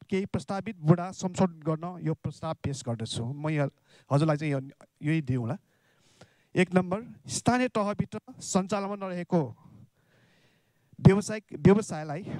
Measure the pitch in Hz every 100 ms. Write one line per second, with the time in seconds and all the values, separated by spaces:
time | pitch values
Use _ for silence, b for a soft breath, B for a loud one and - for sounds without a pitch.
0 | - 190 196 190 - 196 190 190 151 175
1 | 175 185 190 175 190 160 151 156 170 180
2 | 156 160 170 147 165 160 - 135 - 113
3 | 113 - 117 143 151 156 139 - b b
4 | - 139 160 151 156 139 135 - - _
5 | 151 160 135 131 113 170 _ b b b
6 | b b b b b - 180 180 185 196
7 | 240 220 - - - 247 254 220 202 208
8 | 151 214 - 262 - 196 185 202 202 202
9 | 196 180 170 180 131 117 - - - _
10 | b b b b b b b b b -
11 | - 196 - 214 - 156 151 202 214 165
12 | 156 147 208 -